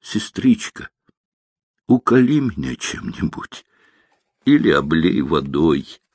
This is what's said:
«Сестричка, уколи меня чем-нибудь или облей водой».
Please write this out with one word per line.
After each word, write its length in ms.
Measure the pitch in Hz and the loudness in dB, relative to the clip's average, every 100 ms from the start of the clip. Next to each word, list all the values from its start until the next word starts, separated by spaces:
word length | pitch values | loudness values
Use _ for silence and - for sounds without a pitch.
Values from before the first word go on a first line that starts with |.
«Сестричка, 880 | - 104 - - 127 117 - - - _ _ _ _ _ _ _ _ _ - | -6 -6 -6 0 2 2 -2 -14 -20 _ _ _ _ _ _ _ _ _ 0
уколи 540 | 123 - 127 127 147 | 0 4 4 4 2
меня 340 | 131 80 65 62 | -2 -4 -8 -8
чем-нибудь 880 | - - - - 90 - - - _ _ _ _ _ _ _ _ - | -10 -10 -10 -6 -6 -6 -14 -18 _ _ _ _ _ _ _ _ 2
или 240 | 147 107 | 4 4
облей 520 | 71 71 80 85 95 | 2 2 2 2 0
водой». 800 | 67 78 69 69 80 71 64 - _ | 0 -2 -2 0 2 2 -4 -20 _